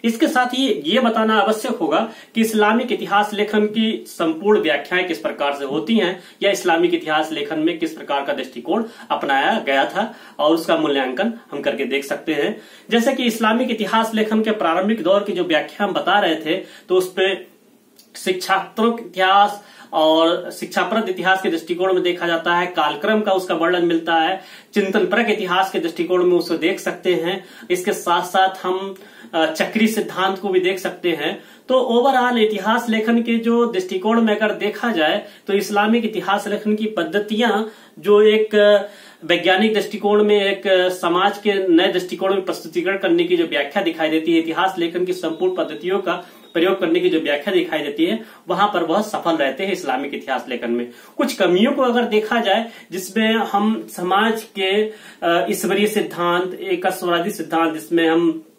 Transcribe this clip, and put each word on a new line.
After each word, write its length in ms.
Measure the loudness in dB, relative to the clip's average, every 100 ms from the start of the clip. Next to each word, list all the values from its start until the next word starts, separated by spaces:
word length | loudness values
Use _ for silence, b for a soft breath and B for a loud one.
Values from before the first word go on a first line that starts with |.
इसके 240 | -2 0 2
साथ 260 | 2 0
ही 300 | 0 0 0 0
ये 140 | 2
बताना 400 | 2 2 2 2
आवश्यक 320 | 2 0 -2
होगा 400 | -2 0 0 -2 B B -2
कि 60 |
इस्लामिक 500 | 0 2 4 2 0
इतिहास 420 | -4 0 0 0
लेखन 320 | -2 0 0 0
की 400 | 0 -2 -2 -10
संपूर्ण 520 | -4 -4 0 2 4
व्याख्याएं 480 | 4 -2 -2 -2 -2
किस 120 | -4
प्रकार 340 | -6 -4 -4
से 120 | -2 -4
होती 320 | -4 0 0
हैं 260 | 2 -4 B B
या 80 | 0
इस्लामिक 420 | 0 2 2 2
इतिहास 380 | 0 0 -2 -2
लेखन 280 | -4 -4 -2
में 200 | -2 -2
किस 140 | -6
प्रकार 320 | -6 -6 -4 -2
का 80 |
दृष्टिकोण 500 | -6 -6 -10 -4 -2 -2 B B
अपनाया 520 | -4 0 2 2 0 0
गया 180 | 0 0
था 300 | -2 -4 B B B
और 140 | 2 2
उसका 220 | 2 0
मूल्यांकन 560 | 2 0 -2 -2 -4 -4 -12
हम 100 | -4
करके 240 | -4 -2 -2
देख 200 | -4 -4
सकते 280 | -6 -4
हैं। 280 | -2 -2 -4 B B B
जैसे 240 | 0 2
कि 100 | 0
इस्लामिक 480 | -2 0 0 2 0
इतिहास 400 | -2 0 0 0 0
लेखन 260 | 0 0
के 100 | 0
प्रारंभिक 520 | 0 0 0 0 0
दौर 200 | 2 2
की 80 | 2
जो 120 | -4
व्याख्या 440 | 0 0 0 -4 -2
हम 60 |
बता 260 | 0 2 2
रहे 160 | 2 -2
थे 200 | -2 -4 B B B
तो 60 | 0
उसपे 520 | 0 -2 -2 -2 -10 _ _ _ _ _ _ -10
शिक्षात्मक 840 | -4 -4 0 -2 -2 0 0 0
इतिहास 640 | -8 -2 4 6 4 0 B B B
और 580 | 2 4 4 4 0 -6
शिक्षाप्रद 580 | -10 -6 -2 0 -2 -2
इतिहास 320 | -2 0 0
के 80 | 0
दृष्टिकोण 440 | -4 -4 -2 2
में 100 | 2
देखा 240 | 0 -2 -2
जाता 280 | -2 0 0
है, 120 | 0
कालक्रम 540 | -2 -2 0 0 0
का 100 | 2
उसका 240 | 0 0 -2
वर्णन 300 | 0 2 2
मिलता 300 | 0 0 2
है, 260 | 2 -2 B B B
चिंतन 320 | -2 0 0 2
परक 240 | 2 0
इतिहास 420 | -2 0 0 0
के 80 | -2
दृष्टिकोण 440 | -4 -4 0 2
में 140 | 4 2
उसे 200 | 0 -2
देख 220 | -2 -2
सकते 340 | -6 -4 -2
हैं। 320 | 0 0 -4 B B B
इसके 220 | -2 -2
साथ 280 | -4 0 0
साथ 440 | 0 2 2 0 -4
हम, 300 | -4 -6 -12 B B B
अ, 120 | 0 0
चक्रीय 420 | 0 -2 2 2
सिद्धांत 520 | 2 -4 -2 -2 -2
को 100 | 0
भी 100 | 0
देख 200 | 0 -2
सकते 320 | -6 -4 -4
हैं। 320 | -2 -4 -6 B B 0
तो 200 | 0 2
overall 460 | 2 4 2 2 2
इतिहास 520 | 2 0 0 -2 0
लेखन 320 | -2 2 0
के 140 | 2 0
जो 300 | 2 2 2
दृष्टिकोण 560 | 0 -4 -4 0 2
में 180 | 2 2
अगर 140 | 0
देखा 380 | 0 -4 -2 -4
जाए 340 | 0 0 0 B B -2
तो 60 |
इस्लामिक 520 | -2 0 0 2 2 0
इतिहास 420 | -4 -2 -2 -2
लेखन 280 | -4 -2 -2
की 100 | -2
पद्धतियां 800 | -2 -2 -2 -2 0 2 0 -2 B B -8
जो 220 | 4 6
एक, 340 | 6 4 2 4
अ, 220 | 6 6 2 B B B 0
वैज्ञानिक 480 | 0 4 4 4
दृष्टिकोण 500 | 2 -2 -2 2 4
में 220 | 4 4 2
एक, 220 | -2 2
अ, 220 | 2 2
समाज 480 | 0 0 2 2 0
के 300 | 0 0 4
नए 240 | 4 4
दृष्टिकोण 420 | 0 -4 -4 0
में 120 | 0 -2
प्रस्तुतिकरण 520 | -8 -6 -4 -2 -2
करने 260 | 2 2
की 140 | 2 2
जो 80 | 2
व्याख्या 380 | -2 -2 -2
दिखाई 260 | -2 -2 0
देती 240 | 0 2
है, 60 | 2
इतिहास 360 | 2 0 -2 0
लेखन 260 | -4 -2 -4
की 80 |
संपूर्ण 420 | -4 -4 -2 -2 -2
पद्धतियों 440 | -6 -6 -4 -2
का 260 | -2 -6 B B B
प्रयोग 260 | 0 0 2
करने 200 | 2 2
की 100 | 2
जो 100 | 0
व्याख्या 340 | 0 -2 0
दिखाई 260 | 0 0 -4
देती 260 | -4 -2 0
है, 200 | 0 B B -6
वहां 200 | 0 2
पर 160 | 0
वह 180 | 0 -2
सफल 340 | -2 -4 -2 0
रहते 300 | 0 -2 -4
हैं 80 |
इस्लामिक 400 | -4 -4 -4 -6
इतिहास 320 | -8 -6 -6 -4
लेखन 220 | -8 -4
में। 200 | -4 -4 B B -4
कुछ 160 | -4
कमियों 380 | 0 2 4 2
को 100 | 2
अगर 220 | 2 2
देखा 360 | 2 0 0 -2
जाए 300 | 2 0 -2 B B
जिसमें 420 | -10 -6 -2 0
हम 540 | 0 0 0 0 -2 -6 -6
समाज 460 | 0 2 2 -2 -6 -4
के, 240 | 0 0 -2 B B B
अ, 220 | 0 0 0
ईश्वरीय 380 | -2 0 0 2
सिद्धांत, 640 | 0 -4 -4 -2 0 -2
एकस्वरादी 800 | -6 -4 -2 -2 -2 -2 0 -2
सिद्धांत 420 | -6 -4 0 0
जिसमें 360 | -2 -2 2 2
हम 340 | 4 2 -2 -10